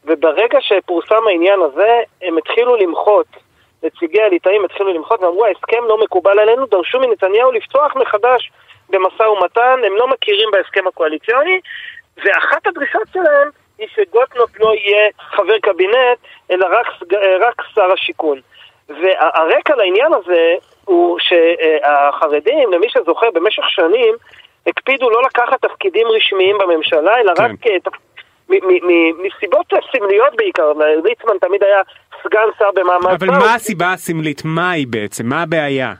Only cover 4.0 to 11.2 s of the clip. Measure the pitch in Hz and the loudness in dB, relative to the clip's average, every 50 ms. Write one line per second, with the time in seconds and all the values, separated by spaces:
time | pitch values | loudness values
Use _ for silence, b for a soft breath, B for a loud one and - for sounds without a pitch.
4 | 175 160 156 - 220 208 180 170 - 185 202 214 196 170 - - 202 196 180 160 | -8 -2 0 0 2 2 0 0 0 0 0 0 -2 -4 -4 -4 -4 -4 -4 -6
5 | 147 - 226 233 185 175 175 190 233 214 180 - - - 226 233 240 226 214 220 | -4 -4 -2 0 0 -2 0 2 0 0 0 -4 -4 -2 -2 -2 0 0 0 0
6 | 220 - - - - 196 202 208 214 220 233 262 269 - 208 185 165 - - 254 | 0 0 0 0 2 2 4 4 4 4 2 2 0 0 0 0 0 -2 -2 -2
7 | 262 247 220 - - 185 196 220 254 262 247 214 - - - 269 302 277 - 262 | 0 0 0 -2 -2 0 2 2 2 2 0 -2 -6 -4 -2 -2 -2 0 0 -2
8 | 233 - - 208 208 247 254 233 240 - b b b b b b b _ 190 190 | -2 -2 -2 0 2 2 0 0 -2 -6 b b b b b b b _ -2 0
9 | 185 185 - - 226 220 214 196 180 175 _ 226 240 254 262 262 233 196 190 208 | 0 -2 0 0 0 0 2 0 0 -2 _ 0 2 2 2 2 0 -2 0 0
10 | 247 262 269 - - 214 202 196 220 220 202 190 170 - - 196 185 185 - - | 0 0 -2 -4 -2 -2 0 0 0 0 0 -2 -2 -2 -4 -4 -4 -4 -4 -2
11 | 170 156 156 151 | -4 -4 -4 -4